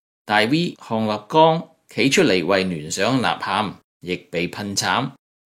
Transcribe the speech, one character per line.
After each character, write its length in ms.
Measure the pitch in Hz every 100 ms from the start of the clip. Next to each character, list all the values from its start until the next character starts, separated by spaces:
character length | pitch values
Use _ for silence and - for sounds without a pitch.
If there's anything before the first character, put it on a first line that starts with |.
| _ _ -
大 160 | 107
V 340 | 110 160 175 - -
項 200 | 113 110
立 120 | 107 -
剛 360 | 160 160 165 - _ _
企 180 | - 131
出 120 | 165
嚟 240 | 143 92 80
為 180 | 98 95
聯 260 | 82 78
想 280 | 92 107 131
吶 200 | 92 82
喊， 340 | - 98 98 - _ _
亦 140 | 87 90
被 320 | - 85 87
噴 300 | - 101 98
慘。 320 | 95 101 139 - _ _